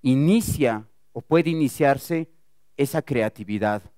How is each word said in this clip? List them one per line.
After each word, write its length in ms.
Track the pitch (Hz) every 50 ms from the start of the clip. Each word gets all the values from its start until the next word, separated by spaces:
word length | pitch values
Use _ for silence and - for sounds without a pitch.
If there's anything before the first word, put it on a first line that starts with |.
inicia 840 | - 131 131 135 147 165 202 233 214 - - - 139 120 113 107 110 - _ _ - _
o 100 | _ 120
puede 280 | - - 156 170 165 170
iniciarse 800 | 165 160 151 127 - - 156 139 135 139 - - 170 160 160 - - - - _ - _ _ - -
esa 240 | - 139 139 - 160
creatividad. 840 | - - 139 120 110 107 - - 107 90 104 104 104 107 104 104 - - _